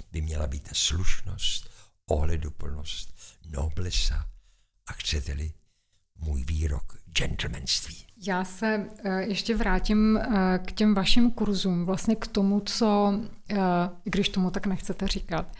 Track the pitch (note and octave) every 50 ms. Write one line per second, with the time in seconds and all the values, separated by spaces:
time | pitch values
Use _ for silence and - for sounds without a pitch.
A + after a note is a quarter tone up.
0 | - - - - D#2 D#2 D#2 D2+ D2+ C2 B1+ - - - - - - - D#2+ E2+
1 | F#2 - - - - F#2+ F2+ - - - - - - - - - - - _ _
2 | _ - E2 D#2 D#2 D#2 E2 D#2 D2+ C#2+ - - - D2+ D2+ D2 D2 - - -
3 | - - - - - - - _ - E2 D#2 - D2+ D#2 - - F2+ F2+ - -
4 | - - - D2 - - - - _ - _ _ _ _ _ _ _ - - -
5 | - - - D2+ C#2+ D2+ C#2 C#2+ D2+ D#2 - - _ _ _ _ _ _ _ _
6 | _ _ _ - D#2 D#2 D2 C2+ C2 C#2 D#2 D#2 D#2+ D2+ C#2+ C#2+ - - - -
7 | - - - - - - - - - - - - - - - - - - - -
8 | - - - - F#3 G3+ F#3 F3+ F#3+ F#3 - - A3+ A3 A3 G#3+ G3 - - -
9 | - G3 F#3+ F#3+ F#3+ A#3 G3 - - - A3+ G#3+ - G#3 F#3+ - - - G#3+ G#3
10 | G#3+ G#3+ A3 G#3+ - - A3+ G3 F#3 F#3 F#3 F#3 F#3 - - - G#3+ G#3+ G#3 G3
11 | F#3 - - B3 A#3+ A#3+ - - G#3+ G#3 G3+ F#3 - F#3+ F3 F3 F3 F3+ F#3+ -
12 | - A3+ A3 - - - - G#3 G3 G3 G3+ G#3 G3+ - - - A#3+ G#3+ G#3 G3+
13 | G3+ G3+ G3 G#3 A#3 - - - - - G#3 G3+ F#3+ F3+ F3 F3 F3 F#3 F3+ -
14 | - G3+ - G3 G3 - - G3 F#3 F3+ F3+ G3+ - G3+ F3+ - - - F3+ -
15 | F#3+ F#3+ - G3+ - - F3 D#3+ E3+ - -